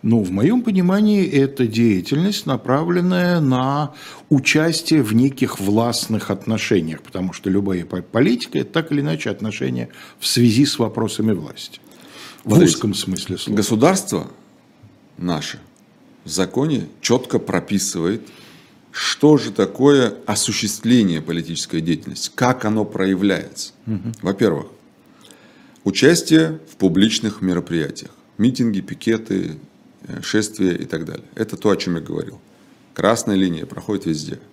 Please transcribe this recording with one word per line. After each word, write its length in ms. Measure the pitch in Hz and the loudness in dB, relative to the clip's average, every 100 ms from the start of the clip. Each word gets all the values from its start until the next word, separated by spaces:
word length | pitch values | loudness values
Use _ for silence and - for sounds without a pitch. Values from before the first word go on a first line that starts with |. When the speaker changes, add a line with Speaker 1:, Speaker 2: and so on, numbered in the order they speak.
Speaker 1:
Ну, 200 | 117 113 | 4 2
в 80 | 92 | 2
моем 320 | 95 139 247 | 2 2 2
понимании, 600 | 233 190 180 196 214 208 175 | 2 2 2 4 4 4 2
это 380 | 139 135 135 120 | 2 0 0 0
деятельность, 800 | 110 117 95 87 143 185 202 - | 4 4 2 0 0 0 -2 -4
направленная 920 | 123 - 135 165 175 180 180 180 175 | -4 0 0 2 0 2 2 2 2
на 520 | 143 127 131 143 147 - - - - | 2 2 0 -2 -4 -8 -20 -20 0
участие 760 | 139 135 151 160 160 - 156 | 2 4 2 2 -2 2 2
в 100 | 110 | 4
неких 460 | 110 135 135 127 - | 2 2 0 -4 -2
властных 720 | 98 107 117 117 - 110 - | 0 2 2 -2 -2 -4 -2
отношениях, 720 | 98 - 110 - 104 80 78 | -4 -2 -2 2 0 0 -8
потому 300 | - 95 92 | -10 -6 -6
что 180 | - 98 | -4 0
любая 340 | 95 98 92 | 0 0 -4
по-, 160 | 85 92 | -4 -8
политика — 560 | 85 113 156 240 - - | -4 2 2 0 -2 -4
это 120 | 127 | -2
так 200 | 165 160 | -4 -2
или 80 | 147 | -2
иначе 300 | 143 156 123 | -2 -4 -6
отношения 580 | 98 107 104 131 123 120 - - - | -6 -8 -6 -6 -4 -8 -12 -20 -10
в 60 | - | -4
связи 380 | - 120 110 143 | 4 4 6 2
с 120 | - | 2
вопросами 540 | 113 113 110 - 110 | -2 -2 -4 -2 0
власти. 480 | 92 76 - - - - - - - - - | 0 -4 -14 -18 -20 -20 -20 -20 -20 -20 -14
В 100 | - | 2
Speaker 2:
То 80 | 107 | 6
есть 120 | - - | 6 4
Speaker 1:
узком 180 | 107 | -2
смысле 420 | 95 - 92 - 92 | -4 -4 -6 -6 -8
слова. 200 | - 104 | -2 -2
Speaker 2:
государство 680 | 101 110 147 190 - 92 - - _ _ _ _ - _ _ - | 0 4 4 2 -2 -6 -6 -16 _ _ _ _ -20 _ _ -8
наше 400 | 90 80 - - - _ _ _ _ _ | -6 -4 -6 -14 -20 _ _ _ _ _
в 40 | - | -8
законе 560 | - 92 120 151 131 85 - | -4 -2 0 -2 -2 -4 -8
четко 380 | - 117 - - | 0 0 0 -4
прописывает, 840 | - - - 101 - 92 82 110 - - - - - _ _ | -2 -4 -2 -4 -2 -2 -2 -4 -8 -20 -20 -20 -20 _ _
что 440 | - - - 147 147 | -6 -6 4 6 6
же 140 | 113 | 2
такое 600 | 101 98 - 139 143 120 - - | -2 -2 4 4 6 4 -2 -6
осуществление 960 | 104 - 107 107 - 117 123 98 80 | -2 -2 -2 -4 -4 2 4 4 0
политической 600 | 78 85 80 82 - 82 | -4 -6 -6 -8 -6 -4
деятельности, 500 | 82 78 - 71 - | -2 -4 -4 -10 -10
как 300 | - 123 127 | 0 0 2
оно 200 | 107 110 | 0 -2
проявляется. 880 | 104 98 95 92 98 87 - - - _ - | -2 -2 0 2 2 0 -4 -12 -14 _ -8
Speaker 1:
Мгм. 280 | 107 113 113 | -6 -6 -6
Speaker 2:
Во-первых, 440 | 87 98 107 76 - - _ _ _ _ - - - _ - _ | -4 2 2 0 -6 -18 _ _ _ _ -20 -20 -20 _ -20 _
участие 760 | - 98 135 170 - 160 160 156 - | -4 4 4 4 4 4 4 -4 -14
в 60 | - | 0
публичных 640 | 95 85 110 - 110 - | 2 4 2 2 -4 -4
мероприятиях, 680 | 92 87 - 85 73 - - - _ - | -2 -2 -2 -4 -4 -8 -16 -20 _ 0
митинги, 420 | 113 131 117 101 | 0 2 0 -2
пикеты, 760 | 92 - - 110 113 98 87 78 - _ _ _ - | -6 -6 -2 -2 0 -4 -4 -10 -18 _ _ _ -14
э, 160 | - | -12
шествия 500 | - 107 107 - 95 | -2 0 0 0 0
и 100 | 85 | 0
так 200 | - 80 | -4 -6
далее. 200 | 80 - - | -6 -10 -14
Это 220 | - 110 - | -8 -6 -2
то, 140 | 107 | 0
о 60 | 92 | 0
чем 200 | - 85 | 0 -4
я 40 | |
говорил. 400 | - 78 80 - _ _ _ _ _ | -4 -8 -8 -12 _ _ _ _ _
Красная 420 | - 95 113 - 98 | -2 0 2 0 0
линия 300 | 95 80 - | 0 -2 -8
проходит 400 | - - 101 85 | -12 -6 -6 -4
везде. 320 | 78 76 - - | -4 -6 -12 -16